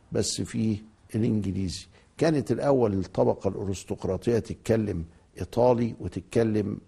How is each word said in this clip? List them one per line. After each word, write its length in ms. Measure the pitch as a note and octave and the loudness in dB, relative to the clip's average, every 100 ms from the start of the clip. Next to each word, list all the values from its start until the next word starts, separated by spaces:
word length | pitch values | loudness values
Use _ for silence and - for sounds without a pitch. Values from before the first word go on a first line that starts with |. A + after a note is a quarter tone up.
| _ | _
بس 300 | A2+ G#2 - | -2 -2 -2
في 360 | G2+ A#2+ A2 G#2+ - _ _ A2+ | -4 -2 0 -2 -6 _ _ -2
الإنجليزي، 680 | A#2 G#2+ G2 F#2+ F#2 E2 - - _ - | 0 0 0 -2 -4 -6 -12 -20 _ 0
كانت 280 | D#3 D3+ A2 | 2 2 0
الأول 420 | A#2 C#3+ C3+ A2+ | 0 2 4 4
الطبقة 540 | G2 F2+ - B2 G#2+ G2+ | 2 -2 0 0 0 -2
الأرستقراطية 920 | F#2+ G2 F#2+ - G2+ F2+ F#2 - A#2 | -4 -4 -6 -6 -6 -4 -2 0 0
تتكلم 680 | - F2 - A2+ G#2 E2+ E2 - _ - | -2 -8 0 2 2 -4 -6 -12 _ -12
إيطالي 560 | F#2+ A#2 B2 A#2+ A#2 - | -6 2 4 4 0 -4
وتتكلم، 800 | F2+ G2 - A#2+ A2+ G#2+ G2+ - | -8 -10 -2 0 2 2 0 -4